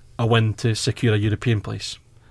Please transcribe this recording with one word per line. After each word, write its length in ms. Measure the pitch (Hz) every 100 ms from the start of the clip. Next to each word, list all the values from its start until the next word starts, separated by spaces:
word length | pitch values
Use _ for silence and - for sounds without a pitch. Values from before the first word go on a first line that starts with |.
| - -
a 60 | 117
win 280 | 113 110
to 220 | 101 120 110
secure 380 | - - 120
a 40 | 107
European 420 | 107 101 123 107
place. 380 | 104 104 - - _ - _